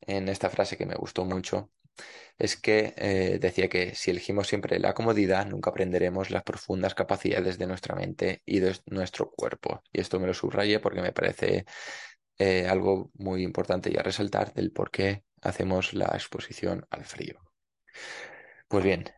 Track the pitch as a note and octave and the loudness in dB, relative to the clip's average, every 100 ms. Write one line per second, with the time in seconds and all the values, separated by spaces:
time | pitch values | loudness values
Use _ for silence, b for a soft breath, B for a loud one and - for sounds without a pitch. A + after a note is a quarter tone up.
0 | - G2 F#2+ G2 F#2+ - F#2+ - F#2+ - | -6 -2 -2 0 0 0 -2 -2 -4 -4
1 | - - F#2 F#2 F#2 G2 G2+ _ _ - | -6 -4 -2 -2 -2 -4 -4 _ _ -20
2 | B B B _ G#2+ - - G#2+ G#2+ - | B B B _ -2 0 4 4 4 -2
3 | G2+ F#2+ F#2 F#2+ F#2 F2+ F#2 F#2 F2+ - | 0 2 2 2 2 2 2 2 -2 -2
4 | - F2+ - G2+ F#2+ G2+ G2 F#2 F#2+ G2 | -2 -2 0 -2 0 -2 0 2 2 2
5 | A2+ G#2 F#2+ F#2+ G2+ G2 - - F#2 F2+ | 2 4 4 4 0 -2 -2 0 0 2
6 | F2+ F#2 F#2+ F#2 - - - F#2+ F#2+ - | 2 0 -2 -4 -4 -8 -4 -2 0 0
7 | F#2 G2 F#2 F#2+ F#2 F#2 F#2 F#2 - F#2 | 0 0 2 2 0 -2 -4 -4 -6 -4
8 | F#2 F#2 F#2 F#2 - G2 F#2 F#2+ - G2 | -4 -2 -2 -2 0 2 4 2 -4 -4
9 | F2+ - - - - - - - - - | -4 -2 -4 -2 -4 -4 -4 -6 -4 -4
10 | F#2 F#2 F#2 F2+ F2+ G2 G#2 G#2+ G2 F#2+ | -2 0 0 0 0 0 2 2 2 0
11 | F2+ - F#2+ F#2+ G2 F#2+ F#2+ B B B | -2 2 0 2 2 2 0 B B B
12 | B B _ _ G2 F#2 F2+ F#2+ F#2+ F#2+ | B B _ _ 4 4 4 4 4 2
13 | F#2 - F#2+ F#2 F2+ D#2+ F#2 F#2 F#2 - | 0 -8 -4 -2 -2 -2 0 0 0 0
14 | - F#2+ G2+ G2 G2+ - F#2+ - - - | 0 0 0 0 0 0 -2 -2 -2 2
15 | G2 G2 - _ - F#2+ F#2 F#2 F#2 F#2+ | 2 0 -6 _ -4 -2 0 0 0 0
16 | F#2 - - - - - F#2 F2+ - - | 0 -2 -4 -10 -12 -6 -4 -4 -6 -12
17 | - - - - - _ _ _ _ B | -12 -12 -12 -12 -20 _ _ _ _ B
18 | B B B B B B _ G2+ F#2 F2 | B B B B B B _ 2 4 2
19 | - | -2